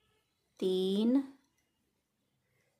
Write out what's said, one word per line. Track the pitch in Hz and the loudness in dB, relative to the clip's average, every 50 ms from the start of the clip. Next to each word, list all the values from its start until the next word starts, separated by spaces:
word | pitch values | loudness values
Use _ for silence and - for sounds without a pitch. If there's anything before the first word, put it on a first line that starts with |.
| _ _ _ _ _ _ _ _ _ _ _ - | _ _ _ _ _ _ _ _ _ _ _ -4
तीन, | 190 185 185 185 185 190 196 208 220 233 254 277 269 - - _ _ _ _ _ _ _ _ _ _ _ _ _ _ _ _ _ _ _ _ _ _ _ _ _ _ _ _ | -2 -2 0 0 0 0 0 0 2 2 2 0 0 -4 -16 _ _ _ _ _ _ _ _ _ _ _ _ _ _ _ _ _ _ _ _ _ _ _ _ _ _ _ _